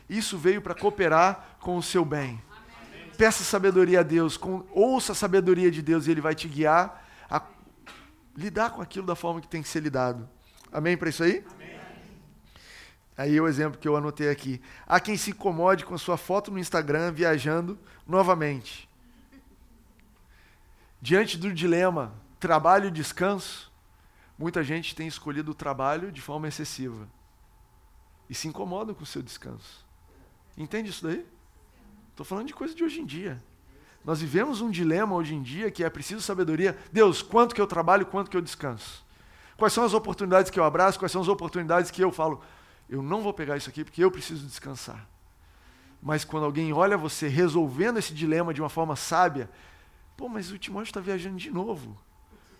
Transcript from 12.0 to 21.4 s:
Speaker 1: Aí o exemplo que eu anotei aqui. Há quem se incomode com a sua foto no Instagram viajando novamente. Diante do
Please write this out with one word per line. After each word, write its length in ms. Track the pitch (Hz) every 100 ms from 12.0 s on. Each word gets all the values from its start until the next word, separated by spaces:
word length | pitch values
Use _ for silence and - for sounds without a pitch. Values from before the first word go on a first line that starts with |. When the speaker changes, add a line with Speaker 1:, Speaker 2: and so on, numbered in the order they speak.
| - - - - _ - - - - _ _ -
Speaker 1:
Aí 240 | 143 156
o 80 | 160
exemplo 320 | 139 151 -
que 80 | 151
eu 80 | 147
anotei 340 | 147 147 147
aqui. 320 | 143 135 123 - - -
Há 140 | 175
quem 160 | 208 202
se 160 | 208
incomode 520 | - 196 165 185 180
com 80 | -
a 60 | 175
sua 180 | - 165
foto 360 | - 196 202
no 60 | 190
Instagram 500 | 165 170 147 151 170
viajando 680 | 156 170 151 147 165 175 208 - - -
novamente. 840 | 185 185 170 147 135 - - - _ - - _ 269 _ _ - 226 _ _ _ _ _ - _ _ _ _ _ _
Diante 340 | 123 190 220
do 160 | 165